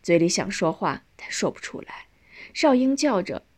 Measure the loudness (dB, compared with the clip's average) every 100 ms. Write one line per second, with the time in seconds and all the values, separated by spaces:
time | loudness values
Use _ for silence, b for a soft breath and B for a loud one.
0 | 2 4 4 2 -4 -2 -2 -2 -4 -4
1 | -10 -20 -12 -4 -4 -4 -12 -14 -14 -18
2 | -20 B B B B 0 4 4 4 2
3 | 2 0 -2 -8 -12